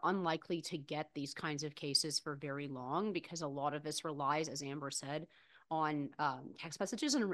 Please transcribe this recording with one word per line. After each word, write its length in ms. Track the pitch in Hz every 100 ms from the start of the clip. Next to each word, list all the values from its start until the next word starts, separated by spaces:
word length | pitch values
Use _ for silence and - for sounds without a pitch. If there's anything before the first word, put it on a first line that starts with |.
unlikely 560 | 165 190 170 160 - 170
to 160 | - 165
get 320 | 139 151 151
these 180 | 147 139
kinds 300 | - 160 143
of 120 | 147
cases 440 | - 143 139 160 139
for 160 | 156 139
very 320 | 143 139 143
long 420 | 131 127 160 214
because 300 | 180 - 165
a 80 | 151
lot 240 | 139 143
of 100 | 147
this 220 | 151 151
relies, 460 | 165 143 139 151 156
as 120 | 139
Amber 280 | 143 147 139
said, 360 | - 139 151 160 - - - -
on, 400 | 160 156 147 143 -
um, 320 | 147 131 - -
text 200 | 170 -
messages 360 | 196 226 294
and, 180 | 277 202